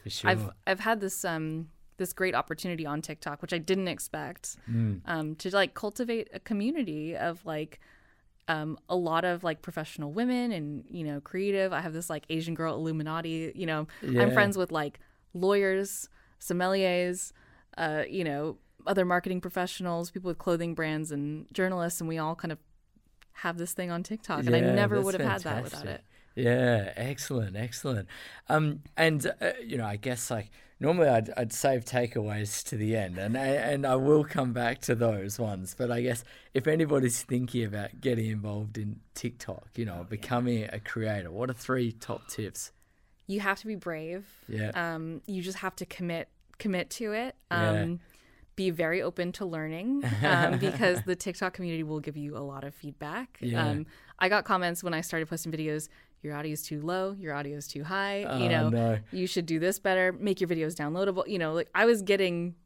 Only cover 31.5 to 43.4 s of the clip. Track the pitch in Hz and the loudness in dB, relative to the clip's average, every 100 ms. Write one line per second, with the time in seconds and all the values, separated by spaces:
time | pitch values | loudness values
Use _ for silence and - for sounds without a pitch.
31.5 | - 139 127 113 127 120 120 107 104 104 | 2 2 2 2 0 0 0 -2 -2 -4
32.5 | - - 110 107 110 95 90 101 127 135 | -6 -6 -2 0 0 0 -4 -2 0 2
33.5 | 139 117 143 139 131 135 151 151 - 127 | 2 2 0 4 4 8 6 6 0 0
34.5 | 120 120 131 - 117 117 104 101 104 110 | 2 0 0 0 4 4 2 -4 -2 -2
35.5 | 95 92 - 120 120 123 120 - - - | -2 -8 -4 -2 0 0 -2 -6 -20 -4
36.5 | 135 156 160 156 143 127 - - 123 127 | 0 2 2 4 4 4 2 0 -2 0
37.5 | 123 107 104 101 - 131 117 110 107 104 | 0 0 -2 -6 -2 0 2 0 -2 -2
38.5 | 104 107 110 104 104 - - 120 - - | -4 -4 -4 -6 -8 -14 -8 -8 -6 -10
39.5 | 95 - - 110 87 90 107 - 123 123 | -10 -10 -6 -6 -6 -8 -8 -2 0 2
40.5 | 117 107 104 - 117 110 104 87 92 127 | 0 -2 -8 -6 -4 -2 -2 -4 -6 -6
41.5 | 120 - 131 120 113 - - - - 104 | -6 -2 0 0 -4 -8 -10 -8 -8 -8
42.5 | - - _ _ _ _ _ - 202 | -8 -12 _ _ _ _ _ -8 -2